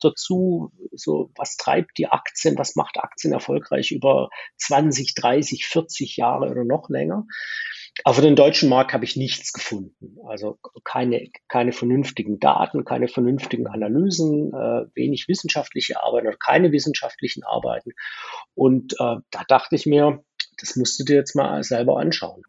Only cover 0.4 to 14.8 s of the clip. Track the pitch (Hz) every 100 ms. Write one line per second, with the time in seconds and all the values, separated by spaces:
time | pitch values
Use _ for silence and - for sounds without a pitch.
0.4 | 185 170 156 180 185 - - 151 - -
1.4 | - - - 147 170 - - - - -
2.4 | 160 139 139 - - - - - 78 -
3.4 | - 143 147 - 135 131 135 135 127 -
4.4 | - - - 139 151 131 135 - 123 135
5.4 | 143 - - 165 160 - 123 - 120 131
6.4 | 139 123 120 151 - 135 156 196 220 -
7.4 | - - - - - - - 120 151 147
8.4 | 135 - 135 127 131 127 117 139 131 -
9.4 | - - - 104 95 _ - - 208 107
10.4 | 107 - - - - 127 123 120 - -
11.4 | - 127 120 - 120 131 135 - 104 104
12.4 | 143 - 170 147 - 127 123 - 123 135
13.4 | - 120 - 110 104 127 196 170 160 147
14.4 | 147 135 117 117